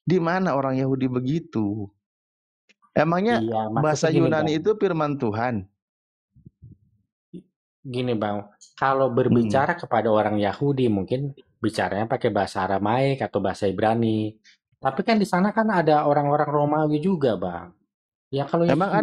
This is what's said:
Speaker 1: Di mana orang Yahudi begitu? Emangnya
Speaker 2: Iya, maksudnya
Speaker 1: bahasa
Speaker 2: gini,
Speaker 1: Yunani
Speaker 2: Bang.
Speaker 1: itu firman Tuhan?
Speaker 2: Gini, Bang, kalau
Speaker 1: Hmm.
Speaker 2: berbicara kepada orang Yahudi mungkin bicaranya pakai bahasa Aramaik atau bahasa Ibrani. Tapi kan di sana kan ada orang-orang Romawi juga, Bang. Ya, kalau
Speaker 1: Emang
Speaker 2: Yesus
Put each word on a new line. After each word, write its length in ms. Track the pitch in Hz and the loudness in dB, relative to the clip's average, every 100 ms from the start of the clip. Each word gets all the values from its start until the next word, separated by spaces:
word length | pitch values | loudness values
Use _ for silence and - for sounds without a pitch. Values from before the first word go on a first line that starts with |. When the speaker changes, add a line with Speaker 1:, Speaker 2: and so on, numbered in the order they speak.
Speaker 1:
Di 160 | - 180 | 2 0
mana 380 | 165 185 185 139 | 2 0 0 0
orang 180 | 135 | 0
Yahudi 300 | 131 135 135 131 | 0 0 0 0
begitu? 760 | 123 127 165 160 113 104 107 101 _ _ _ _ _ _ _ _ _ _ | -2 -2 -4 -4 -4 -2 -4 -8 _ _ _ _ _ _ _ _ _ _
Emangnya 480 | - 156 175 208 240 | 0 2 2 0 0
Speaker 2:
Iya, 320 | 113 113 110 | 0 -2 -2
maksudnya 100 | 113 | -2
Speaker 1:
bahasa 260 | 151 147 160 | 0 0 2
Speaker 2:
gini, 100 | 165 | 2
Speaker 1:
Yunani 300 | 165 156 156 | 2 2 0
Speaker 2:
Bang. 80 | 156 | 0
Speaker 1:
itu 120 | 175 | 0
firman 400 | 214 202 165 151 | 0 0 0 -2
Tuhan? 480 | 143 123 104 123 113 95 _ _ _ _ _ _ _ - _ - - _ _ _ _ _ 180 _ _ _ _ | -2 -4 -2 -2 -4 -8 _ _ _ _ _ _ _ -20 _ -20 -20 _ _ _ _ _ -20 _ _ _ _
Speaker 2:
Gini, 320 | 143 123 127 | -10 -4 -2
Bang, 320 | 113 104 104 104 _ - - | -2 -2 -4 -8 _ -20 -2
kalau 320 | 135 135 131 | 0 2 2
Speaker 1:
Hmm. 80 | 120 | 2
Speaker 2:
berbicara 560 | 127 117 113 131 147 | 4 4 4 2 0
kepada 400 | 170 - 117 110 | -2 0 0 2
orang 240 | 107 107 104 | 2 2 2
Yahudi 560 | 101 - 143 135 123 | 0 0 -2 0 2
mungkin 400 | 101 90 127 143 139 - _ | 0 0 -4 -4 -10 -20 _
bicaranya 480 | 110 - 92 95 | -4 -2 -2 -2
pakai 240 | 110 127 120 | -4 -2 0
bahasa 320 | 104 95 101 | 0 -2 -2
Aramaik 640 | 95 98 101 123 139 135 | -2 0 0 2 0 0
atau 160 | 107 104 | -2 -2
bahasa 240 | 98 92 | -4 -2
Ibrani. 720 | 101 95 107 117 113 110 107 107 _ _ _ _ | -4 0 0 2 0 0 -4 -8 _ _ _ _
Tapi 240 | 135 135 | -4 -2
kan 160 | 196 220 | 0 2
di 80 | |
sana 240 | 196 180 202 | 2 2 0
kan 200 | 214 214 | 0 0
ada 340 | 190 156 147 | 2 4 4
orang-orang 440 | 151 143 143 147 147 | 4 2 2 0 0
Romawi 500 | 147 147 151 156 151 | 0 0 0 0 0
juga, 360 | 170 180 135 98 | 0 0 0 0
Bang. 360 | 90 85 85 _ _ _ _ _ _ | -4 -8 -14 _ _ _ _ _ _
Ya, 160 | 135 | -6
kalau 240 | 139 175 170 | -2 0 2
Speaker 1:
Emang 240 | 147 190 | 2 2
Speaker 2:
Yesus 80 | 196 | 0